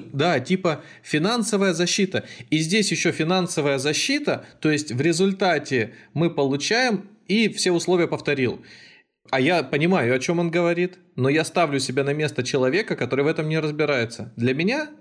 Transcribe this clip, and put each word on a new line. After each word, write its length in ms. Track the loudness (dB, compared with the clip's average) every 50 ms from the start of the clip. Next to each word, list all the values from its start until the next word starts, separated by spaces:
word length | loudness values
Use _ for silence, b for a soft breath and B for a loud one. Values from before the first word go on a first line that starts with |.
| -4 -8 -2
да, 280 | 0 2 2 2 0
типа 400 | 0 0 -2 0 2 0 -2 -2 B B B B B
"финансовая 720 | -4 -2 0 0 2 0 0 0 0 0 2 2 2 2
защита". 500 | 0 0 0 2 0 0 0 0 -4 -4 B B B B B
И 80 | 0 0
здесь 320 | 0 2 2 2 2 2 0
еще 200 | 0 0 -2 0
финансовая 640 | 0 0 0 0 0 0 -2 -2 0 0 0 0 0
защита, 640 | 0 -2 0 0 0 0 -2 -2 0 -2 -4 -4 B B B B
то 100 | 0 0
есть 220 | 0 0 -2 -4 -4
в 80 | 0
результате 920 | 2 2 2 2 2 0 2 2 2 2 2 0 0 0 0 0 0 -2 B B B B B
мы 160 | 0 0 0 2
получаем, 680 | 0 0 0 0 -2 -2 0 0 2 2 2 0 -2 -4 -8 -20 _ _ 0
и 200 | 2 2 2 2
все 240 | 0 0 0 2 2
условия 340 | 0 2 2 2 2 2
повторил. 540 | 0 -2 -4 -2 -2 0 0 0 -2 -2 -4 B B B B B B B B B B _ _ _ -4
А 100 | 0 2
я 220 | 2 2 2 0 0
понимаю, 500 | 0 -2 0 2 2 2 2 2 2 0
о 40 | 0
чем 180 | 0 0 0 0
он 120 | 0 0 0
говорит, 460 | 0 2 2 2 0 -2 -2 -4 -10 -20 _ -4
но 120 | 0 0 2
я 160 | 2 2 0
ставлю 360 | 0 0 0 0 2 0 -2
себя 240 | -4 -2 -2 -2 0
на 100 | 0 -2
место 280 | -2 -2 -4 -2 -4 -4
человека, 500 | -2 0 2 2 2 2 0 -2 -2 -4
который 300 | -4 -4 -2 0 0 0
в 40 | 0
этом 200 | 0 -2 -2 -2
не 100 | -2 -2
разбирается. 720 | -2 -4 -2 -2 0 0 2 0 0 -2 -6 -12 -14 -12 -6
Для 180 | -2 0 0 0
меня 340 | 2 0 0 0 -2 -4 -6 -12 -16